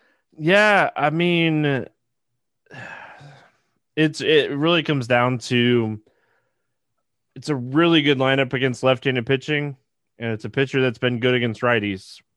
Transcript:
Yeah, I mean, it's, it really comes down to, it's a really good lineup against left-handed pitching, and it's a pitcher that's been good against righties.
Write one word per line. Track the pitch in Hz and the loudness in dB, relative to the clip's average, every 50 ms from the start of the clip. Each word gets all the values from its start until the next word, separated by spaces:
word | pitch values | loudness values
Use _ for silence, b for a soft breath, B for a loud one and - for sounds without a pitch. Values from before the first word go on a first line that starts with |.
| _ _ _ _ _ _ _ 160 | _ _ _ _ _ _ _ -6
Yeah, | 151 165 190 202 214 214 202 185 151 - - | 0 2 4 4 4 4 4 2 2 0 -2
I | - 139 151 | -2 -2 -2
mean, | 151 165 175 175 175 170 165 165 156 151 151 143 139 127 - - _ _ _ _ _ _ _ _ _ _ _ _ _ _ _ _ B 131 B B B B B B B B 143 147 B B B B B B B B B B _ _ - | 0 0 0 0 2 2 2 2 2 0 0 0 0 -2 -4 -8 _ _ _ _ _ _ _ _ _ _ _ _ _ _ _ _ B -18 B B B B B B B B -20 -20 B B B B B B B B B B _ _ -2
it's, | 151 156 156 143 - | -2 -2 -2 -2 -2
it | 120 123 156 147 123 87 | 0 2 2 2 2 0
really | 139 139 151 170 175 165 | -2 -2 0 0 0 0
comes | 143 160 151 139 120 | 0 0 -2 -2 0
down | 117 123 120 123 127 127 117 | 0 2 2 2 2 0 -4
to, | - - 127 123 120 123 120 120 113 110 107 104 _ _ _ _ _ _ _ _ _ _ _ _ _ _ _ _ _ _ _ _ _ _ _ _ _ _ - | -4 -2 0 2 2 4 2 2 0 -2 -6 -10 _ _ _ _ _ _ _ _ _ _ _ _ _ _ _ _ _ _ _ _ _ _ _ _ _ _ -20
it's | 139 - 151 | -14 -6 -6
a | 147 | -6
really | 127 120 127 135 156 170 170 165 156 | -6 -4 -2 0 2 2 4 4 2
good | 143 143 139 127 | 4 2 2 2
lineup | 131 135 135 139 135 123 | 2 2 2 2 0 -2
against | 139 123 131 131 120 - | -2 -2 -2 -2 -2 0
left-handed | 131 131 131 123 - 139 131 123 117 | 2 2 2 2 0 -4 -2 -2 -2
pitching, | - 135 131 - - 151 147 147 143 135 _ _ _ _ _ _ _ _ - | -2 -2 -2 -2 -4 -4 -4 -4 -6 -10 _ _ _ _ _ _ _ _ -10
and | 120 117 | -6 -6
it's | 110 104 - | -6 -6 -8
a | 104 | -6
pitcher | - 139 139 127 - 135 | -2 -2 -2 -2 0 0
that's | 131 127 113 - | 0 0 -2 -2
been | 127 123 123 113 | -4 -2 -2 0
good | 120 127 127 | 0 0 0
against | 123 120 117 107 - | 0 0 -2 -4 -2
righties. | 123 120 120 110 101 101 95 95 - - - - _ _ _ | 0 0 0 2 0 -2 -6 -8 -12 -18 -20 -20 _ _ _